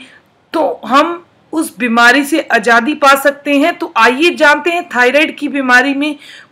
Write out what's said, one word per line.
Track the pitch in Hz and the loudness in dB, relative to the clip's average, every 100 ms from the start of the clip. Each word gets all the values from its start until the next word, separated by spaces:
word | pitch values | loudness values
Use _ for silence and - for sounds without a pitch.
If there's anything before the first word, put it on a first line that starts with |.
| - - _ _ _ | -12 -20 _ _ _
तो | 330 277 - 220 | -4 -4 -4 -2
हम | 262 320 339 - _ _ | 0 0 -4 -14 _ _
उस | 320 294 - | -6 -6 -6
बीमारी | 240 233 240 262 | -2 2 4 2
से | 285 320 - | 0 -4 -2
आज़ादी | 233 214 233 233 | -2 2 0 0
पा | 302 277 269 | 0 2 2
सकते | 285 277 - 285 | 0 -4 -2 0
हैं। | 320 339 | 0 -2
तो | 330 - | -6 0
आइए | 226 254 339 | 0 2 0
जानते | 233 302 302 - | 2 2 2 0
हैं | 349 - | -4 -6
थायराइड | 240 247 277 311 233 | -2 0 2 -2 -4
की | 285 | -8
बीमारी | 277 262 247 269 | -6 2 2 2
में | 277 294 285 - - - | -2 -6 -8 -16 -20 -14